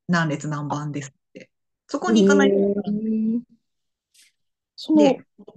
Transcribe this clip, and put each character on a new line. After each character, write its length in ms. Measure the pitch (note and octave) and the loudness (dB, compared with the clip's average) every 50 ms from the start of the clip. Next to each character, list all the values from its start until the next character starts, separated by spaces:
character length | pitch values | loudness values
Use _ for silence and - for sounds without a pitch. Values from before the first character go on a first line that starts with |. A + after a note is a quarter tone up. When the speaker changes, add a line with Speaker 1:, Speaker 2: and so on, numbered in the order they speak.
| _ | _
Speaker 1:
「何 220 | - F3+ E3+ E3 D#3 | -4 -2 -2 0 -2
列 180 | C#3+ C#3+ - D3+ | -4 -6 -6 -8
何 200 | D3 D3 D3 C#3+ | -8 -6 -6 -6
番 240 | C#3+ D3 D3+ D3+ C#3+ | -8 -8 -8 -8 -10
で 100 | D3 C#3 | -10 -12
す」 60 | - | -14
っ 20 | - _ _ _ - | -16 _ _ _ -20
て。 180 | - - _ _ _ _ _ _ _ _ - | -20 -20 _ _ _ _ _ _ _ _ -10
そ 100 | - C#4+ | -10 -6
こ 140 | - - A3+ | -2 2 4
に 100 | A3+ F#3+ | 4 6
行 60 | G3 | 6
か 60 | G3 | 4
な 100 | G3 - | 4 4
い 40 | - | 2
と。 40 | G3 | 2
Speaker 2:
へ 40 | G3+ | 2
ー。 800 | G3+ G3+ G3+ G3+ - G#3 G#3 G#3+ A3 A3 A3 A3 A3 A3 A3+ A#3+ A#3+ _ A#3 _ _ _ _ _ _ _ _ _ _ _ _ _ _ _ _ _ _ _ _ _ _ _ _ | 0 -2 -2 -4 -6 -6 -6 -6 -4 -4 -4 -4 -2 -4 -4 -6 -6 _ _ _ _ _ _ _ _ _ _ _ _ _ _ _ _ _ _ _ _ _ _ _ _ _ _
そ 160 | - - - D#4 | -12 -4 0 4
の、 100 | D4+ D4 | 4 4
Speaker 1:
で、 220 | C4+ B3+ - - _ _ - G#3 - - | 4 4 0 -6 _ _ -20 -20 -20 -20